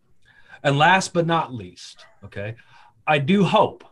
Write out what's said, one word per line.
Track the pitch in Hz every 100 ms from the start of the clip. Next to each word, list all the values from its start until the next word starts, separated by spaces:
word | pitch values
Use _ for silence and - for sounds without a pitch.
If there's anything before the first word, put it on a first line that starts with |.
| _ _ _ _ - -
And | 147 139
last | 156 190 -
but | 170 165
not | 165 123
least, | 123 90 - - - - _ 98
okay, | 101 104 117 _ - - _ -
I | 151
do | 135 202
hope | 180 214 - - -